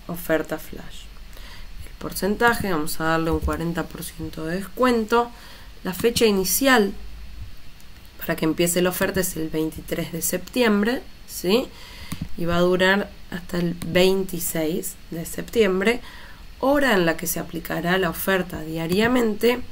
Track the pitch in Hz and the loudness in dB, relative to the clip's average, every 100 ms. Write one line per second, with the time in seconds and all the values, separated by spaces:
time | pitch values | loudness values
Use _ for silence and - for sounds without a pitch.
0 | - 170 - 160 156 156 - - - - | -10 -8 0 0 0 -6 -8 -12 -12 -14
1 | - - - - - - - - - - | -14 -16 -16 -14 -14 -12 -12 -12 -12 -10
2 | 156 - 214 208 240 226 202 165 151 - | -10 -4 -2 2 2 2 0 0 0 0
3 | 160 165 165 160 156 151 165 175 151 - | 2 2 2 0 0 -2 -2 -2 -4 -6
4 | 165 - 160 - 160 180 196 - 254 240 | -12 -10 -10 -8 -6 -6 -6 2 2 4
5 | 214 233 233 - - - - - 190 180 | 4 2 2 -4 -16 -16 -16 -8 -8 0
6 | 226 233 226 202 185 - 269 247 196 - | 2 4 4 4 2 2 6 6 4 0
7 | - - - - - - - - - - | -10 -10 -12 -10 -10 -10 -12 -12 -14 -16
8 | - - - 160 160 151 170 175 180 175 | -16 -12 -4 0 0 2 2 4 2 2
9 | 190 190 190 165 160 156 160 156 - 165 | 0 2 0 -2 -4 -2 -2 -4 -6 -4
10 | 165 165 - 180 - 254 233 202 214 254 | -4 -4 -2 -4 -2 2 4 4 2 0
11 | - - - - 175 226 - - - - | -6 -16 -12 -6 2 2 2 -8 -16 -14
12 | - - - - 170 175 175 180 185 196 | -10 -8 -4 -2 0 4 4 6 6 6
13 | 202 - - - - 175 170 170 170 180 | 2 -8 -12 -10 -6 -2 -2 -2 0 4
14 | 185 196 185 170 - 170 156 185 - - | 6 4 0 -4 -4 -2 -2 -2 -4 -10
15 | - 165 160 - 170 - 208 185 202 240 | -10 -8 -8 -8 -2 4 4 4 2 0
16 | - - - - - - 262 285 269 202 | -4 -16 -16 -16 -16 -2 2 4 6 4
17 | 165 160 170 - 170 170 - 160 170 185 | 4 2 -2 -4 -6 -8 -6 -2 2 2
18 | 180 170 - 190 180 156 156 160 165 185 | 2 0 0 2 0 -4 -6 -4 0 2
19 | 233 254 233 202 233 247 - | 4 4 2 2 2 2 -2